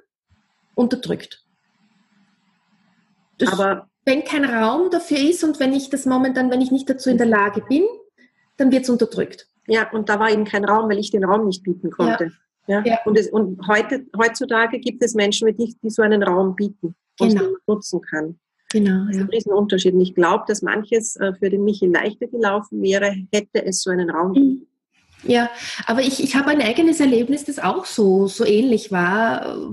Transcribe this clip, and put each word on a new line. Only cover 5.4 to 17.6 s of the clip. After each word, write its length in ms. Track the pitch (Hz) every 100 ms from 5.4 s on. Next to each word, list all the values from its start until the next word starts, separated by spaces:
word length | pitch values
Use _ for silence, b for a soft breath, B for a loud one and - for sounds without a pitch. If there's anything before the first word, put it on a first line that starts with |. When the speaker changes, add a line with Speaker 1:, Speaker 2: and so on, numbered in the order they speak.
Speaker 1:
und 160 | 320 294
wenn 120 | 262
ich 180 | 277 277
das 160 | 277 262
momentan, 440 | 254 262 254 254
wenn 100 | 254
ich 100 | 254
nicht 180 | 269 269
dazu 220 | 262 254
in 80 | 233
der 80 | 233
Lage 360 | 214 202 208
bin, 200 | - 277 415 480 _ b b b b -
dann 140 | 269
wird's 180 | 254 254
unterdrückt. 560 | 240 220 165 143 - _ _ -
Speaker 2:
Ja, 240 | 220 214
und 180 | 226 208
da 100 | 208
war 120 | 220
eben 140 | 214
kein 200 | 208 208
Raum, 240 | 202 214 220
weil 100 | 208
ich 120 | 208
den 140 | 208
Raum 220 | 185 208 214
nicht 160 | 185
bieten 260 | 180 175 165
Speaker 1:
Ja. 60 | -
Speaker 2:
konnte. 360 | 170 170 165 - _ _ -
Ja. 160 | 202
Speaker 1:
Ja. 140 | 220 226
Speaker 2:
Und 140 | 220 208
es, 100 | 190
und 380 | 214 190 185 -
heute, 400 | 214 226 262 - 214
heutzutage 600 | 226 226 254 226 226 233
gibt 240 | 240 220
es 120 | 226
Menschen, 400 | 208 202 202 220 214
die, 200 | 233 -
die 80 | 220
so 120 | 214
einen 200 | 214 214
Raum 320 | 190 180 190
bieten 400 | 185 202 - 170 - _ -
und 100 | 226
Speaker 1:
Genau. 120 | 208
Speaker 2:
den 100 | 190
man 80 | 190